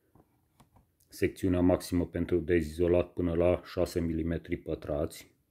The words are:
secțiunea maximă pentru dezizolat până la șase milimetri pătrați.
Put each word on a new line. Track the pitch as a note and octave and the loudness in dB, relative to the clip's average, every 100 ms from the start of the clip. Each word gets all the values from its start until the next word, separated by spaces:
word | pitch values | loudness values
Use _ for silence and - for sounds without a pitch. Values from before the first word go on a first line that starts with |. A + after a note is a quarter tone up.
| _ _ _ _ _ _ _ _ _ _ _ | _ _ _ _ _ _ _ _ _ _ _
secțiunea | - F#2+ - F#2+ F2+ | -4 -4 0 0 4
maximă | F2+ F2 - F2+ E2 | 4 2 2 -2 -2
pentru | E2+ E2+ F2 | -4 -2 -2
dezizolat | D#2 F2 D2+ D#2+ F2 F2+ F2+ | 2 0 0 0 2 2 2
până | - F2 | -2 -2
la | E2+ F2 E2+ | 2 2 2
șase | - F#2 E2+ F2+ | -2 -4 -2 -2
milimetri | E2 D#2+ D#2+ D#2+ - E2+ | -2 -2 -2 -4 -4 -8
pătrați. | - D#2 - D2 D#2 - - _ _ | -6 -8 -4 -4 -4 -6 -20 _ _